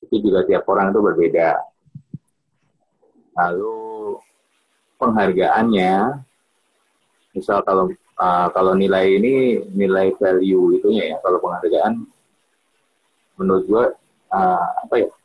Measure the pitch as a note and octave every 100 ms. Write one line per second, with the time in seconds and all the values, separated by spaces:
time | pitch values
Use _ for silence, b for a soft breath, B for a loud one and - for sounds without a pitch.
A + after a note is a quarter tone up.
0 | - A2+ G#2 F#2+ F2+ F#2 - G2 F#2+ G2
1 | G#2 E2 E2 E2 E2 D#2 - _ _ -
2 | _ - _ _ _ _ _ _ _ _
3 | _ _ _ - F2 F2 G#2+ A2+ A2 A2
4 | G#2+ - _ _ _ _ _ _ _ _
5 | B2+ A2 G2 F#2 F2+ G2 A#2 G#2 F#2 F#2+
6 | A2+ C#3 C3 _ _ _ _ _ _ _
7 | _ _ _ - F#2 G2+ G2 F#2+ F#2 -
8 | _ - F2+ F2 F2 F2+ F#2 F#2+ G2 F#2+
9 | F#2+ G2 A#2 C3+ B2+ G#2+ - G2 G2 F#2+
10 | F#2+ F#2 G2 F#2 F#2+ F#2 F2+ F2+ G#2 G#2+
11 | E2 D#2+ F#2+ F2+ F2+ F2 F2+ E2+ D#2 A#2
12 | - _ _ _ _ _ _ _ _ _
13 | _ _ _ _ F#2+ F#2+ F#2 G#2+ C3 -
14 | _ _ _ F#2+ F#2 F2+ E2+ - - B2
15 | G2+ -